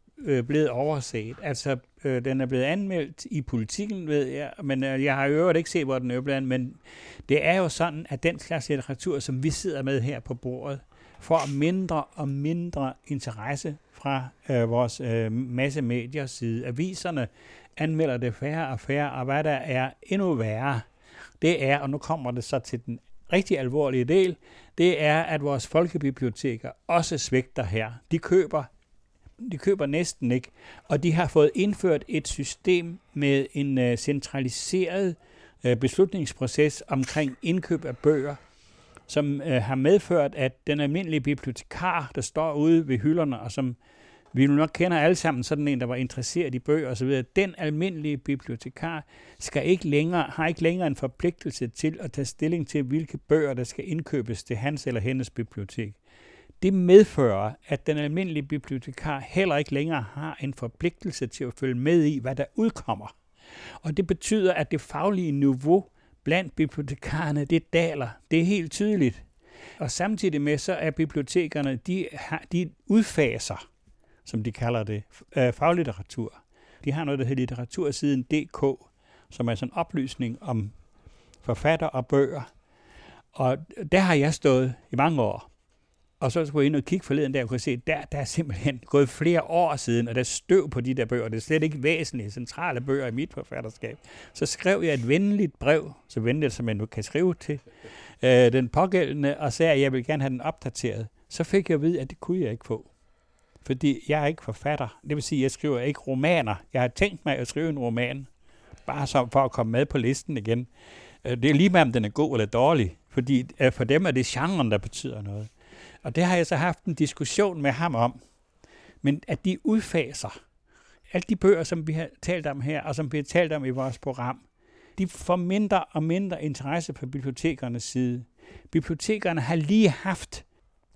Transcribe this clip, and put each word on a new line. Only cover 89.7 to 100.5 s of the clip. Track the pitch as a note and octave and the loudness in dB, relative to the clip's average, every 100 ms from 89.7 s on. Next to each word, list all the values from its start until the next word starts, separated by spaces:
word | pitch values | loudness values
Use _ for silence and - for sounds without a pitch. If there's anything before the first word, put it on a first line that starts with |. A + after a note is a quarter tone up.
| C#3+ | 2
siden, | - A#2 A#2 | 0 2 2
og | |
der | A#2+ | 0
er | |
støv | B2 - - F#3 D3+ | -2 -4 4 4 4
på | C3 | -2
de | B2 | -2
der | C3 | -2
bøger, | A2+ B2 | 0 -2
og | A2 | -2
det | A2+ | -6
er | |
slet | - D#3 | 0 2
ikke | D#3+ D3+ | 2 0
væsentlige, | C#3 D#3+ D3+ B2+ G#2 | 0 0 -2 -6 -8
centrale | A2+ A#2+ - F3 B2 | -10 -10 -6 -4 -4
bøger | C3+ C#3 B2+ | -2 -2 -2
i | |
mit | A#2 D#3+ | -4 -6
forfatterskab. | - - C3 A2+ - A2+ - - - - | -8 -10 -10 -12 -10 -12 -12 -18 -20 -18
Så | - - | -6 -4
skrev | - F#3 G3 | -2 2 2
jeg | E3+ | 2
et | C#3 A#2 | 0 2
venligt | D#3+ G3+ G#3 F3 - | 2 4 2 0 0
brev, | B2+ D#3 D3+ - - | 2 2 0 -12 -10
så | - | -2
venligt | A2+ D3 C#3+ | 0 2 0
som | - A#2 | -2 -4
jeg | |
nu | G#2 G#2+ | -4 -6
kan | - | -8
skrive | - D3+ F3+ | -6 0 0
til, | E3 - D3 - - - - - - | 0 -6 -8 -10 -20 -20 -20 -20 0
øh, | B2+ B2 A#2+ | 6 8 8
den | C3 B2 | 6 2
pågældende, | D3+ F#3 F#3 C#3+ C#3+ C#3 - | 2 2 2 2 0 0 0
og | D3 | -2
sagde, | - E3 | 2 4
at | C#3 | 6
jeg | C#3 | 4
vil | C3 A#2+ | 2 0
gerne | D3+ | -2
have | C3+ | -2
den | B2+ | -2
opdateret. | D3 | -6